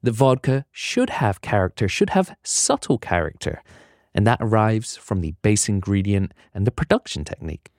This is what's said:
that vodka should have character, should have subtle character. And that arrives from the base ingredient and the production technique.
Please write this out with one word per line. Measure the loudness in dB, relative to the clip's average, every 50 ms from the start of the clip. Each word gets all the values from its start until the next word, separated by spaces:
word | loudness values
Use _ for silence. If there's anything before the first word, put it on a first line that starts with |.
that | 0 0 2
vodka | 4 4 4 4 4 2 0 0 0 -2 _
should | _ -10 -10 -4 0 0 0 0
have | 0 0 0 0 0 -2
character, | -4 -2 0 2 0 0 -2 -2 -2 -2
should | 2 0 0 2
have | 2 0 0 0 -4 _ _
subtle | -4 -2 -2 0 0 0 -2 -2 -8 -8 -10
character. | -4 -2 -2 -2 -2 -2 -6 -6 -8 -8 -8 -8 _ _ -20 -20 -20 _ _ _ _ _ _ 2
And | 2
that | 2 2 0
arrives | 0 2 2 4 4 4 2 0 -2 -6 -14
from | -14 -8 -4 -4 -2
the | -2 -4 -6 _
base | _ 2 2 2 2 0
ingredient | -2 -2 0 0 0 0 2 2 0 0 0 -2 -6 _ -20 _ _
and | -2 -2
the | -2
production | 0 -2 0 0 0 0 _ -6 -10 -8 -8
technique. | -8 -10 -10 -10 -10 -10 -12 _ -20 _